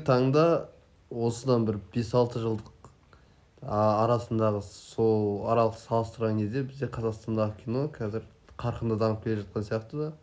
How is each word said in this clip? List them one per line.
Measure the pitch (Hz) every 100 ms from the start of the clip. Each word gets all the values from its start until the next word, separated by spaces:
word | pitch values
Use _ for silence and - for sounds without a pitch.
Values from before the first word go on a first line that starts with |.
| 156
таңда | 127 131 143 165 165 - - _ _ -
осыдан | 120 117 117 131 120 110
бір | 104 -
бес-алты | 123 110 123 117 117
жылдық, | 113 107 - - - _ _ - _ _ _ -
а, | 127 104 107 107 113
арасындағы | 120 110 113 110 104
сол | 98 - - - 113 110 104 101 110
аралық | 113 113 110
салыстырған | - 117 110 - 110 107
кезде | 104 131
бізде | 131 - 120
Қазақстандағы | - 113 110 - 110 107 104
кино | - 123 151
қазір | - 110 110 - _ - -
қарқынды | 120 110 117 107
дамып | 110 110
келе | 113 107
жатқан | 98 110 101
сияқты | 110 110 147
да. | 151 151